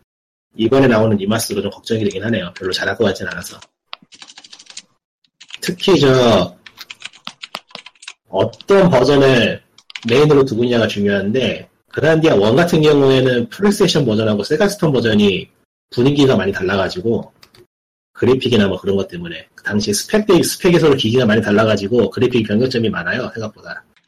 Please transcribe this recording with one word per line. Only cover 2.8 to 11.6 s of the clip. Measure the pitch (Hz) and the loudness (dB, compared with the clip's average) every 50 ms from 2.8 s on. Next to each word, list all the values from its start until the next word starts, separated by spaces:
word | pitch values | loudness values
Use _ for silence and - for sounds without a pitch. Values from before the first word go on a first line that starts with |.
| - - - | -6 -6 -4
것 | - 113 | -2 -2
같진 | 101 - - 101 | -2 -2 -4 -8
않아서. | 90 87 85 - - - - - _ _ _ _ _ - - _ _ - - - - - - - - - - - - - - - _ _ _ _ _ _ _ _ _ _ _ - - - - | -10 -10 -12 -12 -14 -18 -20 -20 _ _ _ _ _ -20 -20 _ _ -20 -20 -20 -20 -20 -20 -20 -20 -20 -20 -20 -20 -20 -20 -20 _ _ _ _ _ _ _ _ _ _ _ -20 -20 -18 -10
특히 | - - 175 - - - 185 147 | -10 -10 -8 -4 0 2 2 4
저, | 139 135 127 127 123 117 110 95 90 - - _ _ - - - - - - - - - - - _ - - _ - - - - - _ - - - - - _ - - - _ _ _ | 4 2 2 4 4 2 2 2 0 -4 -8 _ _ -20 -20 -20 -20 -20 -20 -20 -20 -20 -20 -20 _ -20 -20 _ -18 -18 -18 -18 -18 _ -20 -20 -20 -20 -20 _ -20 -20 -20 _ _ _
어떤 | - 95 104 110 - - - - 196 196 190 175 | -4 -2 -2 -2 -4 -8 -2 2 4 4 4 4
버전을 | 170 123 127 131 147 135 139 135 131 120 107 90 85 - - _ _ _ _ - - - - | 4 2 4 4 4 4 4 4 4 2 2 0 -4 -8 -12 _ _ _ _ -20 -20 -10 -4
메인으로 | 113 117 135 151 151 147 139 135 | 0 2 2 4 4 4 4 2
두고 | 135 113 107 120 | 2 0 -2 -2
있냐가 | 123 120 117 107 | 0 2 0 0
중요한데, | 104 - 101 101 101 101 101 98 101 110 131 123 101 87 - | 0 -2 -2 -2 0 0 0 -2 -2 -2 -2 -2 -2 -4 -6